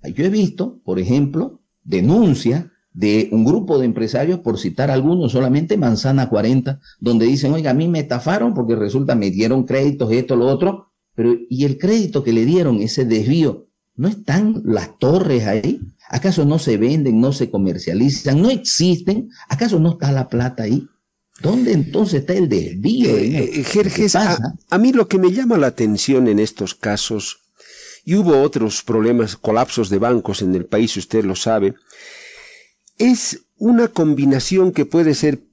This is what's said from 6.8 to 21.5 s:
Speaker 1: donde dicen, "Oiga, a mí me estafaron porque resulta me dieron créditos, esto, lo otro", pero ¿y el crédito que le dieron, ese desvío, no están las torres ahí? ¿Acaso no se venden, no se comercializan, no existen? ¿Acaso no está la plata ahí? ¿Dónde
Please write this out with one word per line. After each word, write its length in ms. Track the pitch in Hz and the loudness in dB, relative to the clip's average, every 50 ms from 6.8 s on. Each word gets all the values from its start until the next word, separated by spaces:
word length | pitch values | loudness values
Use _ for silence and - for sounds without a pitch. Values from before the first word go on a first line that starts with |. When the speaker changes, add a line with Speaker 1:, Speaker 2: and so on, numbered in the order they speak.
| _ - - _ | _ -20 -18 _
Speaker 1:
donde 260 | - 120 117 113 113 | -2 0 2 2 2
dicen, 280 | 120 139 139 143 143 147 | 2 2 0 0 0 -2
"Oiga, 180 | 160 156 143 | 0 0 0
a 20 | 123 | 0
mí 140 | 143 160 | 0 0
me 120 | 170 170 160 | 0 -2 -2
estafaron 520 | 143 139 123 120 120 156 180 214 233 240 208 | -2 -4 -6 -4 -2 -2 -2 0 0 -2 -2
porque 220 | 147 120 110 117 | -2 -2 -2 0
resulta 400 | 110 107 101 98 135 139 131 123 | -2 -2 -2 -2 -2 -2 0 0
me 160 | 117 101 98 | 0 0 -2
dieron 340 | 90 98 110 113 127 135 127 | 0 0 0 0 0 0 0
créditos, 460 | - 127 135 139 147 143 139 127 110 | 0 -2 0 0 0 0 -2 -2 0
esto, 240 | 110 127 127 - 135 | 0 0 0 0 0
lo 120 | 120 120 | 2 2
otro", 400 | 131 139 135 175 190 190 - - _ _ _ _ _ _ | 2 0 0 0 -2 -2 -4 -14 _ _ _ _ _ _
pero 200 | - 117 120 120 117 - - | -2 2 2 2 0 -2 -8
¿y 160 | 123 127 143 | -4 -2 0
el 120 | 143 135 | -2 -2
crédito 460 | 139 - 185 214 226 208 175 - 143 - | -2 0 0 2 2 0 0 -2 -4 -2
que 100 | 120 113 | 0 0
le 120 | 113 113 | 2 2
dieron, 360 | 127 165 185 170 147 120 104 | 2 2 2 2 2 0 0
ese 240 | 104 110 - - 131 | -2 -2 -2 -2 0
desvío, 640 | 117 113 110 107 110 143 170 156 131 98 - - _ _ _ _ _ _ | 0 0 0 2 0 2 2 2 0 0 -4 -14 _ _ _ _ _ _
no 120 | - 135 | -4 -2
están 540 | 190 220 202 - - 135 185 214 214 220 - - | -2 -2 -4 -4 -2 0 0 2 0 0 -2 -2
las 320 | - 113 101 90 - - _ | -2 -2 -2 -2 -6 -6 _
torres 460 | - 127 156 190 196 160 135 120 110 | 0 2 2 2 2 2 0 0 0
ahí? 340 | 104 101 107 104 156 277 - - - _ _ _ - | 0 -2 -2 -2 -2 -4 -4 -8 -16 _ _ _ -8
¿Acaso 340 | - 135 - 196 185 175 151 | -6 -2 0 0 0 2 2
no 160 | 143 151 160 | 2 2 2
se 160 | - - 113 | 0 0 0
venden, 440 | 101 110 123 151 160 143 131 113 110 | 2 2 0 0 0 0 2 2 2
no 100 | 123 139 | 2 2
se 180 | 139 - 127 - | 0 -2 -4 -4
comercializan, 920 | - 98 98 92 85 87 - - 85 98 120 143 135 - - - 135 151 | -2 -2 -2 -2 -2 -4 -6 -4 0 2 2 2 0 0 -2 0 2 4
no 80 | 185 240 | 4 2
existen? 800 | 269 - - - - - 160 180 175 170 - - 196 220 - - - - - | 2 0 -2 -4 0 2 2 2 2 0 0 -2 -2 -2 -4 -8 -14 -20 -10
¿Acaso 320 | _ - 139 233 233 208 165 | _ -4 -2 -2 0 2 2
no 120 | 156 170 | 2 2
está 200 | 170 170 - 139 | 0 0 -2 0
la 160 | 139 135 127 | 0 0 -2
plata 360 | - - 120 120 127 127 - 113 | -2 -2 -2 -2 -2 -4 -6 -4
ahí? 220 | 104 117 147 - - _ _ _ _ _ _ _ _ _ - | -2 -2 -2 -2 -6 _ _ _ _ _ _ _ _ _ -6
¿Dónde 300 | - 151 | -2 -2